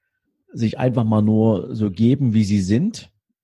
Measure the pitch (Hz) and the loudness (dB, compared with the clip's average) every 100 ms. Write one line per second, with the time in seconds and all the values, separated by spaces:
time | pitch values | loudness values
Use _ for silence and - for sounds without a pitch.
0 | _ _ _ _ _ 294 113 - 127 123 | _ _ _ _ _ -4 -4 -2 -2 0
1 | 110 107 107 110 113 101 - 113 104 92 | 0 2 2 2 2 0 -4 -4 -4 0
2 | 113 135 131 110 98 104 90 113 202 226 | 0 2 2 0 2 0 2 0 0 -6
3 | - _ _ _ | -18 _ _ _